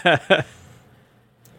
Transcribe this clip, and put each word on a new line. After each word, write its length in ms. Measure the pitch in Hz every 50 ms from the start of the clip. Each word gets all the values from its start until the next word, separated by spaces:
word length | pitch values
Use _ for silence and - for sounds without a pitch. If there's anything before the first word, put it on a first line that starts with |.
| -
<laughs> 420 | 180 160 131 - - 190 - - - - - - - - - _ _ _ _ _ _ _ _ _ _ _ _ _ - _